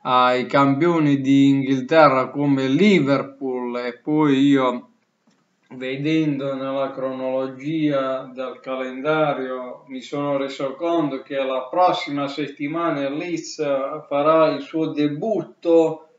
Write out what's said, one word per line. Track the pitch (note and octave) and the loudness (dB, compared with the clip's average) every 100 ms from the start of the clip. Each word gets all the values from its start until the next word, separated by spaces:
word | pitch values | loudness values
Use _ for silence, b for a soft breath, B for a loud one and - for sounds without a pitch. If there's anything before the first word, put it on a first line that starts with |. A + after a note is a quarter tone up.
ai | C3 B2+ B2+ B2+ A2+ | 2 4 4 2 2
campioni | C#3 C#3 C3+ E3+ E3+ D3 C#3 | 2 4 4 2 2 2 2
di | C3+ C#3 C#3 | 4 6 6
Inghilterra | C#3 C3 C3+ B2 D#3+ D3 C3 A#2+ | 4 0 -2 2 6 6 4 -2
come | C#3+ D3 C3+ C3+ | -2 0 2 2
Liverpool. | C#3 G#3 F3+ C#3 C3+ - - C3+ B2+ B2 B2 | 4 6 4 4 0 -2 -8 -6 -4 -6 -6
E | B2 A#2+ | -8 -8
poi | - D3+ D3+ C3+ C#3+ | -2 2 4 4 4
io, | C#3 B2+ A#2+ - _ _ _ _ _ _ _ _ | 4 2 -2 -12 _ _ _ _ _ _ _ _
vedendo | B2+ B2+ C#3 D3 D#3+ D3+ C3+ C#3 | -10 -8 -4 0 0 0 -2 -4
nella | C3+ C3+ C3+ C3+ | -6 -6 -4 -4
cronologia | C3+ C3 C3 C3 C3 C3 B2+ C#3+ D#3+ D3+ C#3 C3 C3 C3+ | -4 -6 -4 -4 -4 -4 -8 -6 -2 0 0 -2 -4 -8
del | B2 B2+ A#2+ | -10 -12 -10
calendario, | C3+ C3 C3 B2+ C#3+ D#3 D3+ C3 C3 B2+ B2 - C3+ | -8 -6 -6 -6 -2 0 0 -2 -6 -8 -10 -14 -14
mi | C3 | -14
sono | B2 C#3+ C#3+ C#3 | -8 -6 -2 -2
reso | C#3 - C#3 | -4 -6 -8
conto | C3 E3+ E3+ D3 C3 | -4 -2 0 -2 -6
che | - C#3 | -6 -4
la | C3 C3 - | -2 -4 -2
prossima | F3 F3+ - D3+ C#3+ C#3 | 2 2 2 -4 -4 -4
settimana | - C#3 - C#3+ E3 E3+ C#3+ C#3 | -6 -8 -6 -6 -2 -2 -2 -4
il | |
Leeds | D3+ F3 D#3+ - - D3 C3+ C#3 D#3 - | -4 -6 -8 -8 -6 -2 -2 -4 -8 -4
farà | C#3+ D3 D#3+ D3+ | 0 4 4 4
il | C3+ | 0
suo | - D#3+ D#3 | -6 -4 -2
debutto | D3 D3 D3 A3 F#3+ - - F3 E3 D#3+ D#3 - | 0 -2 -2 -4 -4 -6 -6 2 4 4 -2 -14